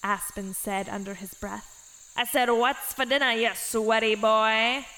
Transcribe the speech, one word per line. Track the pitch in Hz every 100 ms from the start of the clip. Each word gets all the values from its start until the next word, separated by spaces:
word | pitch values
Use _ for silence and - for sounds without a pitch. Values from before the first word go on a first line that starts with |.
Aspen | 196 202 - - 190
said | 190 - 196 196
under | 202 196
his | 196 196
breath. | - 202 202 - - - - - -
I |
said, | 240 262 240
What's | 233 240 277 -
for | -
dinner, | 262 277 269
you | 226 226
sweaty | 190 - 226 214 220 220
boy? | 214 220 220 220 220 226 262 262